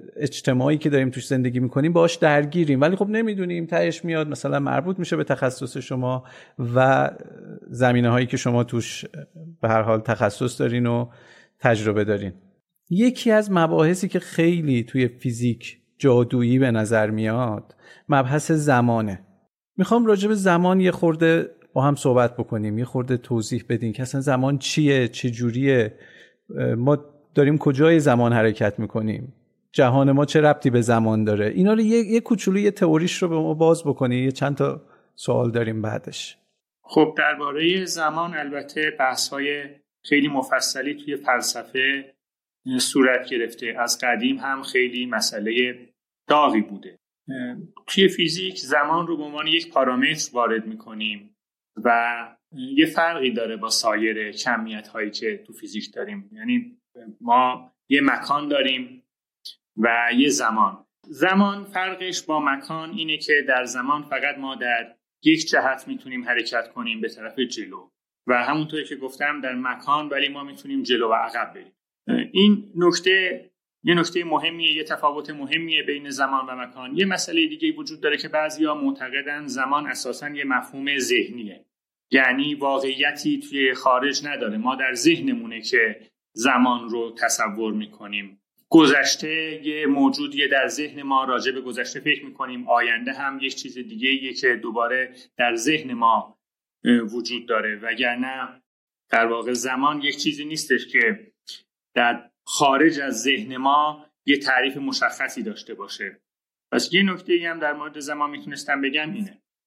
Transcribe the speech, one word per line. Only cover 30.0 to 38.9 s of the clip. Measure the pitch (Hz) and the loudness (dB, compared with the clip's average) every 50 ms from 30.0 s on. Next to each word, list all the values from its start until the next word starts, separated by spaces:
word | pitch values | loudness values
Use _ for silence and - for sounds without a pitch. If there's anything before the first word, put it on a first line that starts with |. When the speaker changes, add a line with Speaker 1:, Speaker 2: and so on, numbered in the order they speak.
| 135 139 | 6 6
Speaker 1:
ما | 135 143 147 | 6 4 2
چه | 143 - 156 | 4 4 4
ربطی | 151 151 147 - - 135 | 6 6 4 4 2 2
به | 120 120 | 4 4
زمان | 110 120 117 113 113 110 110 107 107 | 4 4 4 4 4 2 2 2 2
داره. | 107 104 101 104 | 2 2 2 0
اینا | 107 - 180 185 208 220 | 0 2 2 4 4 4
رو | 226 | 4
یه، | 220 214 226 | 4 4 4
یه | 233 220 190 226 233 | 2 2 2 0 0
کوچولو | 226 - 233 190 - - 190 208 | 2 0 -2 0 2 0 2 4
یه | 208 202 | 2 2
تئوریش | 196 - 185 160 156 156 175 170 - - | 2 4 2 4 4 4 2 0 -2 -2
رو | 190 | -2
به | 170 160 | 0 0
ما | 156 160 160 156 | 0 0 0 2
باز | 156 165 165 165 160 - | 4 4 4 4 4 2
بکنی، | 143 123 - 135 123 120 | -2 0 0 0 0 2
یه | 127 131 135 | 2 0 0
چند | 131 - 135 143 143 | 0 0 -2 -2 0
تا | - 139 139 135 151 - _ _ _ _ _ _ | 0 0 -2 -2 -6 -12 _ _ _ _ _ _
سوال | - - 135 123 120 123 117 | -10 -2 0 0 2 2 0
داریم | 110 117 117 113 113 110 | 0 0 -2 -2 -2 -4
بعدش. | 104 107 117 - - - - - - - - _ _ _ _ _ _ _ _ _ | -4 -4 -6 -6 -8 -10 -12 -12 -12 -14 -16 _ _ _ _ _ _ _ _ _
Speaker 2:
خب | _ - - 156 151 156 - | _ 0 4 4 4 4 2
دربارهٔ | 160 151 151 147 143 147 139 135 151 165 175 185 190 185 | 0 0 0 0 -2 -4 -6 -4 0 0 2 2 0 -2
زمان | 165 - 170 156 151 156 165 170 175 170 | -4 -4 -2 -2 -2 -2 -2 -4 -4 -6
البته | 151 143 139 147 139 139 - - 156 151 156 | -8 -8 -8 -8 -10 -10 -8 -6 -4 -4 -4